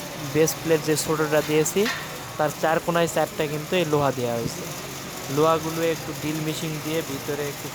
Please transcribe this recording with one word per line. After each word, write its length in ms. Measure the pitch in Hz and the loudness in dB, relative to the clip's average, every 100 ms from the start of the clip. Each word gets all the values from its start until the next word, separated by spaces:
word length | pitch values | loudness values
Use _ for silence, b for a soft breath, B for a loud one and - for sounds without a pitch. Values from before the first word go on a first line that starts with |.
| - - 147 | -6 -8 0
বেস 200 | 147 156 - | 4 4 2
প্লেট 180 | 165 156 151 | 2 2 4
যে 100 | 147 | 0
ছোটোটা 460 | - 156 151 151 147 | 2 0 2 2 4
দিয়েছি, 400 | 151 151 196 233 - - - - - | 2 4 2 2 0 -8 -10 -6 0
তার 120 | 151 - | 0 2
চার 180 | 160 165 175 | 2 2 2
কোনায় 220 | 170 165 | 2 2
চারটা 320 | 165 156 - 151 | 2 0 0 -2
কিন্তু 300 | 151 151 185 | -4 0 0
এই 80 | |
লোহা 280 | 160 147 139 127 | 4 4 4 2
দেওয়া 180 | 120 | 0
হয়েছে। 300 | 117 117 - - - - - - - 131 139 | 0 -2 -6 -8 -10 -10 -10 -10 -10 -4 2
লোহাগুলো 460 | 160 160 160 165 | 4 4 0 0
একটু 300 | 165 156 156 143 | 0 0 -4 -6
ড্রিল 180 | 151 156 156 | -4 -2 -2
মেশিন 260 | 147 160 151 | -4 -4 -4
দিয়ে 180 | 151 160 151 | -4 -2 -2
ভিতরে 340 | 135 135 143 143 | -6 -4 -4 -4
একটু 200 | 139 143 | -6 -10